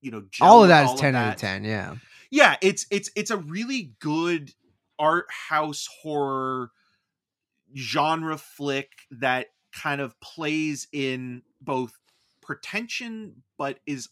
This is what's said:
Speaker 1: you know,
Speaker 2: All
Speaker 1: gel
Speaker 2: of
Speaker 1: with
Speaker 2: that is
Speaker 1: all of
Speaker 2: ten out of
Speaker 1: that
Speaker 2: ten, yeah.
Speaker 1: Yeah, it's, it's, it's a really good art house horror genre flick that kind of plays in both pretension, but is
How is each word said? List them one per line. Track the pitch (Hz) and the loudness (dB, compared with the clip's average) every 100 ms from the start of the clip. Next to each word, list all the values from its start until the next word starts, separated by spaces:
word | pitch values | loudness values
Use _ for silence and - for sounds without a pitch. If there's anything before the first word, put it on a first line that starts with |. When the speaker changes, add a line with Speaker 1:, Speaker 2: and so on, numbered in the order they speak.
Speaker 1:
you | 135 | -12
know, | 110 | -14
Speaker 2:
All | 101 | -14
Speaker 1:
gel | - 170 233 | 2 10 10
Speaker 2:
of | |
Speaker 1:
with | 196 | 12
Speaker 2:
that | 160 139 | 8 6
is | |
Speaker 1:
all | 127 | 2
of | |
Speaker 2:
ten | 147 127 | 0 0
out | 120 | -2
of | |
Speaker 1:
that | - | -4
Speaker 2:
ten, | 104 95 | -6 -6
yeah. | 107 107 95 123 - - - | -6 -6 -8 -14 -20 -20 -6
Speaker 1:
Yeah, | 277 240 143 | 4 4 6
it's, | 190 - - | 0 0 -4
it's, | 202 196 - | -6 -6 -8
it's | 208 | -6
a | 208 | -6
really | 151 175 240 269 160 113 | -8 -10 -8 -8 -10 -10
good | 156 156 170 170 135 _ _ _ _ - | -4 -2 -2 -4 -8 _ _ _ _ 0
art | 151 170 - - - | 4 4 2 -14 -2
house | 156 156 143 - - | -2 -2 -6 -12 -14
horror | 160 147 139 135 131 131 120 _ _ _ _ _ _ _ _ _ _ 135 | -4 -2 0 -2 -2 -4 -8 _ _ _ _ _ _ _ _ _ _ -14
genre | 117 139 151 160 160 156 | -6 -2 0 -2 -4 -8
flick | - - 143 139 135 _ _ | -12 -10 -6 -6 -6 _ _
that | 120 131 127 123 _ _ | -4 -2 -2 -4 _ _
kind | - 156 143 | -10 -6 -6
of | 135 _ | -6 _
plays | - - 156 156 156 143 - | -20 -8 -6 -4 -4 -6 -10
in | 147 135 127 127 123 _ _ | -6 -6 -6 -10 -14 _ _
both | 139 131 120 _ _ _ _ _ | -8 -6 -6 _ _ _ _ _
pretension, | - 151 - 202 233 - 240 220 208 127 _ _ | -16 -14 -10 -10 -10 -12 -12 -14 -16 -20 _ _
but | 139 131 - | -8 -8 -10
is | 139 117 | -12 -12